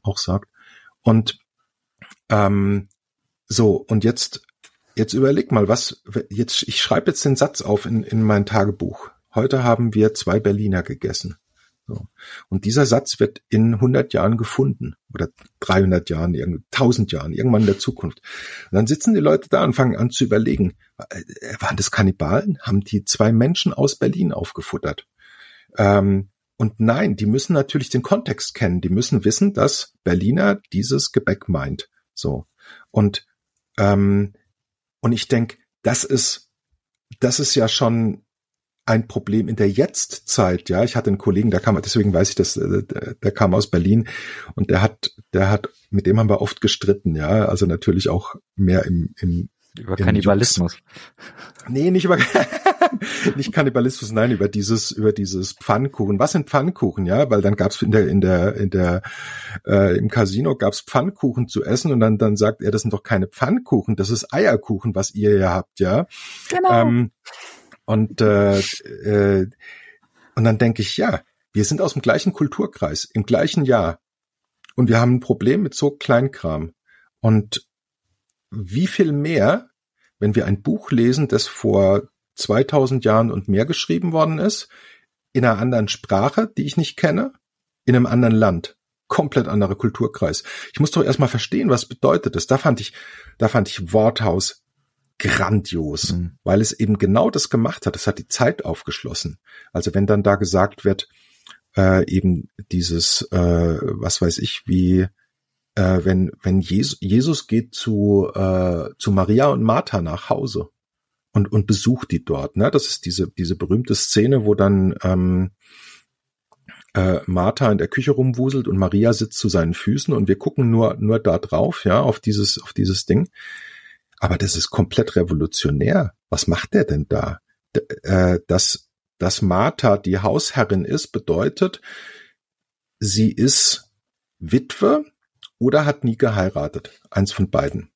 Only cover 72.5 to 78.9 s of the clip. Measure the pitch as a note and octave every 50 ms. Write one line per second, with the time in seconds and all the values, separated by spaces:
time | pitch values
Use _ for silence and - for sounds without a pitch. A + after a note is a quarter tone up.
72.5 | - - - - - - - D2+ D2+ - - - _ A2+ G2+ - B2 - - D#3+
73.5 | - E3+ C#3+ B2+ B2 A2 F2+ E2 E2 - _ _ _ _ _ _ _ _ _ _
74.5 | _ _ _ - _ - B2+ A#2+ A#2 A#2 A#2+ B2 B2 B2 - - A#2 - G2 A#2
75.5 | D3 G3+ G3 - - - D3 C#3+ C#3+ - - - B2 A#2+ C3 C3+ - - - E2
76.5 | D#2 D2+ D#2+ E2 - _ _ _ _ _ _ _ _ _ - A2+ A2 G#2+ G#2+ A2
77.5 | - - - _ _ _ _ _ _ _ _ _ _ _ _ _ _ _ _ _
78.5 | - G#2+ G2 F2 G2 C#3 F#3 -